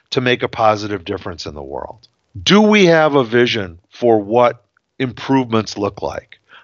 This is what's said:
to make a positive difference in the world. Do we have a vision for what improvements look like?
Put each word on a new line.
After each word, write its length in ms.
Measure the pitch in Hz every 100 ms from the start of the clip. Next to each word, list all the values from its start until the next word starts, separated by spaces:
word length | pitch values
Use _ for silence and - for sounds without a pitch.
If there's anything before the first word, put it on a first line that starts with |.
| _
to 100 | 135
make 200 | 123 123
a 60 | 120
positive 560 | - 110 107 104 101
difference 420 | 82 98 98 82 80
in 80 |
the 80 | 73
world. 460 | 67 69 - - _ _ _ 98
Do 200 | 87 202
we 240 | 208 214 175
have 280 | 165 156
a 120 | 143 113
vision 540 | 120 120 110 92 82 _
for 280 | - 120 107
what 460 | 101 117 120 120 _ _ _ -
improvements 800 | 131 110 - 135 123 110 101 -
look 240 | 101 95
like? 380 | 71 - - _ _ -